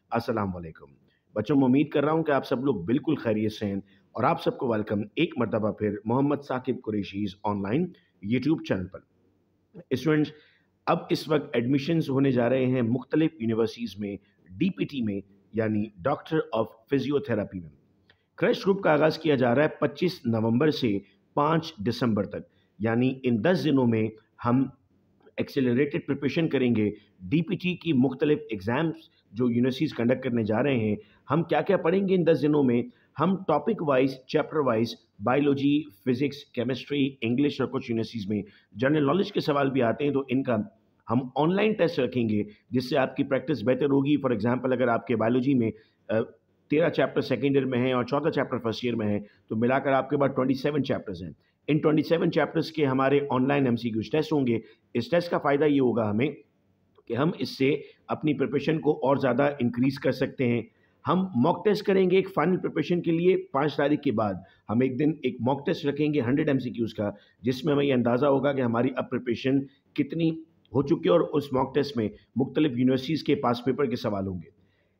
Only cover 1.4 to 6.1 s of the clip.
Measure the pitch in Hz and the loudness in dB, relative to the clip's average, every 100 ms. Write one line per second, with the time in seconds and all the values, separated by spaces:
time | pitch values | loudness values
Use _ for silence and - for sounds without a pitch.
1.4 | 107 139 131 135 147 151 147 165 151 135 | 0 4 4 4 2 0 0 0 0 0
2.4 | - 123 139 139 107 143 160 139 117 107 | 0 -2 -2 -2 -2 -2 0 -2 0 0
3.4 | 107 - 104 98 - _ _ - 135 170 | -2 -2 -4 -4 -8 _ _ -2 0 0
4.4 | 165 - 127 110 101 104 107 - 170 - | -2 -2 -2 -2 -2 -4 -4 -2 -2 -2
5.4 | 110 110 104 - 107 104 110 | -2 0 -2 -2 -4 -4 -2